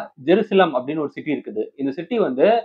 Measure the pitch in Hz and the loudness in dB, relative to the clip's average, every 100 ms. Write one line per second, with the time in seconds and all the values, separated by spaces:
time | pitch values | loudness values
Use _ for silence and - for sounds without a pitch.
0 | - - 135 202 202 196 175 127 127 156 | 2 -6 2 2 4 4 4 2 -4 -4
1 | 139 151 151 127 117 107 - - 135 143 | -4 -6 -6 -6 -6 -8 -8 -6 -6 -6
2 | 170 240 160 127 185 233 | -4 -2 0 2 4 4